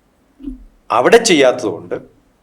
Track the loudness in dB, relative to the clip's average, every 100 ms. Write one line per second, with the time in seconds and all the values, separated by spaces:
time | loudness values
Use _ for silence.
0 | _ _ _ _ -18 -18 -20 _ _ 0
1 | 4 2 4 2 2 0 -6 -10 -12 -14
2 | -14 _ _ _